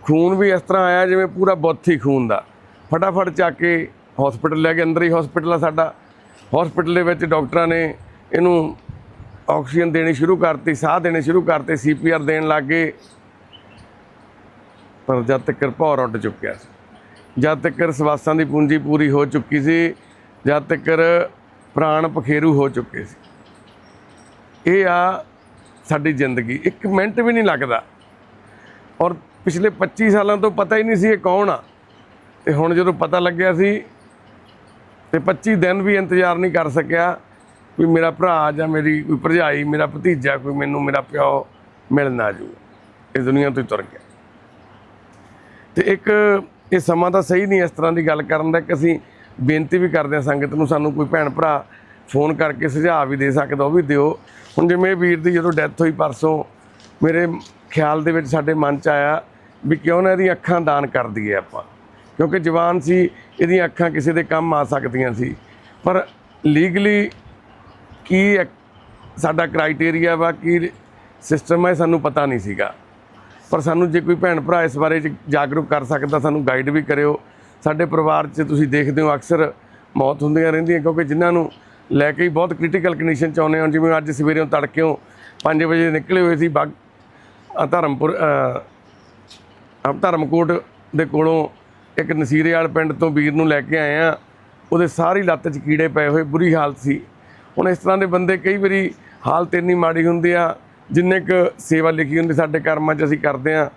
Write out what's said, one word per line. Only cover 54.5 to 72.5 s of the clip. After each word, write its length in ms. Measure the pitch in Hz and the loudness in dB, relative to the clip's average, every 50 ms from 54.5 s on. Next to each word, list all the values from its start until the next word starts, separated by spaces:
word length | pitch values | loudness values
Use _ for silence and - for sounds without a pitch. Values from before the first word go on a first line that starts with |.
| - - | -2 0
ਹੁਣ 100 | 160 170 | 2 2
ਜਿਵੇਂ 220 | 175 180 185 190 | 2 2 2 0
ਇਹ 60 | 190 | 2
ਵੀਰ 240 | 180 175 180 175 165 | 2 2 0 0 2
ਦੀ 120 | 156 175 180 | 0 0 0
ਜਦੋਂ 200 | 170 165 175 165 | 2 0 0 0
ਡੈਥ 280 | 151 151 151 - - | 0 -2 -2 -2 0
ਹੋਈ 120 | 165 160 156 | -2 -2 0
ਪਰਸੋਂ, 520 | 135 156 151 127 - - 156 156 151 - - - - - - - - - - - - - | -2 -4 -4 -4 -2 -2 -2 0 -2 -4 -10 -14 -20 -20 -20 -20 -20 -20 -20 -6 -2 0
ਮੇਰੇ 260 | 160 165 170 175 170 165 - - - - - - - | 0 2 2 0 -2 -4 -8 -12 -16 -20 -20 -20 -6
ਖਿਆਲ 340 | - 160 156 147 151 156 151 | -2 0 0 0 0 0 0
ਦੇ 80 | 165 165 | 0 -2
ਵਿੱਚ, 140 | 165 156 | -2 -2
ਸਾਡੇ 280 | 131 131 160 147 147 160 | 0 -2 -2 0 0 0
ਮਨ 240 | 156 147 143 143 139 | 0 0 0 0 -2
'ਚ 100 | - 160 | 0 0
ਆਇਆ 360 | 147 143 143 147 151 160 - - _ - - - - - - | 0 0 0 0 -2 -2 -6 -10 _ -20 -20 -20 -20 -10 -2
ਵੀ 100 | 143 160 | -2 -2
ਕਿਉਂ 260 | 143 143 160 170 175 185 | 0 0 0 0 2 2
ਨਾ 100 | 190 185 | 2 2
ਇਹਦੀਆਂ 200 | 180 190 185 175 | 2 2 0 0
ਅੱਖਾਂ 280 | 135 - - 175 175 | -2 -2 0 0 0
ਦਾਨ 260 | 170 151 147 143 143 | 2 0 0 0 -2
ਕਰ 220 | 123 - 135 120 113 | 0 -2 -2 -4 -2
ਦਈਏ 260 | 104 113 107 104 101 | -4 -6 -4 -2 -2
ਆਪਾਂ, 280 | 95 92 - - 113 - - - - - - - - - - - | -2 -4 -6 -14 -14 -14 -14 -20 -20 -20 -20 -20 -20 -20 -20 -4
ਕਿਉਂਕਿ 220 | - 151 156 156 185 | -2 -2 0 0 -2
ਜਵਾਨ 420 | 160 165 160 170 170 170 175 180 | -2 0 0 2 0 2 0 -2
ਸੀ, 300 | 127 151 180 180 180 - - - - - - - | 0 2 2 2 2 0 -2 -8 -20 -20 -8 -8
ਇਹਦੀਆਂ 240 | - 170 180 185 175 | -2 0 0 0 0
ਅੱਖਾਂ 260 | 165 - - 175 170 | -2 -2 -2 -2 -2
ਕਿਸੇ 220 | 151 156 131 151 165 | -2 -2 -2 0 0
ਦੇ 100 | 165 165 | -2 -2
ਕੰਮ 320 | - 160 160 165 165 160 | -2 -2 -2 -2 0 0
ਆ 100 | 147 143 | -2 -2
ਸਕਦੀਆਂ 480 | - 147 139 131 127 120 127 131 127 117 | -2 -4 -4 -4 -4 -4 -2 -2 -2 -2
ਸੀ, 240 | 104 127 131 135 - - - - - - - - - - | -4 -6 -6 -8 -12 -16 -20 -20 -20 -20 -20 -20 -6 -4
ਪਰ 220 | 175 185 185 - - - - _ - _ - - | -2 0 0 -2 -4 -12 -20 _ -20 _ -2 0
ਲੀਗਲੀ 640 | 151 151 151 170 190 170 196 202 208 208 208 208 214 - - - - - - _ - - - - - - - - - - - - | 2 4 4 2 2 2 2 2 2 2 2 0 -2 -6 -14 -20 -20 -20 -20 _ -20 -20 -20 -20 -20 -20 -20 -20 -20 -20 -20 -4
ਕੀ 300 | - 180 185 196 202 202 | 0 2 2 4 4 2
ਇੱਕ 160 | 190 175 - - _ _ _ - - - - - - - - - | 2 0 -4 -8 _ _ _ -20 -20 -20 -20 -20 -20 -20 -20 -10
ਸਾਡਾ 300 | - - 156 160 160 170 | -4 -2 -2 0 0 -2
ਕ੍ਰਾਈਟੇਰੀਆ 720 | 156 - 160 156 156 156 135 160 165 160 165 165 170 170 | 0 0 -2 0 0 -2 -2 -2 -2 0 0 0 0 0
ਵਾ, 160 | 160 165 165 165 | 0 0 -2 -2
ਕੀ 380 | 127 113 165 170 175 165 180 - - - - - - - - - - - | -4 -2 -2 0 0 -2 -4 -8 -12 -20 -20 -20 -20 -20 -20 -20 -20 -4
ਸਿਸਟਮ 440 | - 156 151 - - 170 170 175 | -2 -2 -2 0 0 0 2 2
ਹੈ, 80 | 175 180 | 0 0
ਸਾਨੂੰ 260 | 147 170 165 165 165 | 0 0 0 0 0
ਪਤਾ 260 | 147 147 123 151 147 | 0 -2 -2 -2 -2
ਨਹੀਂ 120 | 139 131 117 | -2 -2 -4
ਸੀਗਾ। 360 | 92 104 | -4 -6